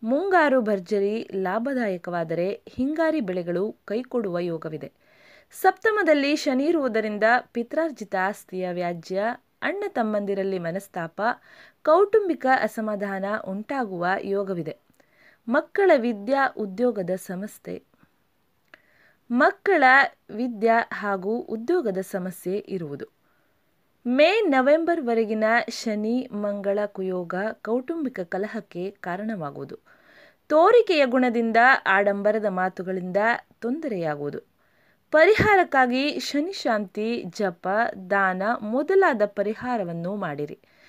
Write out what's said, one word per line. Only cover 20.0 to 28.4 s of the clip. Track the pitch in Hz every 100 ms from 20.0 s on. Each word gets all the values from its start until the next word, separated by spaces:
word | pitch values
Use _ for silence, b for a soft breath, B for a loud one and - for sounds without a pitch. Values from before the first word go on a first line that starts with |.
| - - -
ವಿದ್ಯಾ | 208 254 214 226 226 -
ಹಾಗೂ | - 208 196 185 233
ಉದ್ಯೋಗದ | - 220 240 359 233 185
ಸಮಸ್ಯೆ | 190 185 185 170 180 202 -
ಇರುವುದು. | 190 156 143 - _ _ _ _ _ _ _ _ _ 240
ಮೇ | 254 320 427
ನವೆಂಬರ್ವರೆಗಿನ | 403 262 254 320 330 339 240 226 214 214 220 233 233
ಶನಿ | - 226 208 214 247 -
ಮಂಗಳ | 208 208 202 202 202 208
ಕುಯೋಗ | 196 190 180 175 185 214
ಕೌಟುಂಬಿಕ | 226 208 240 254 330 285 -
ಕಲಹಕ್ಕೆ | 175 190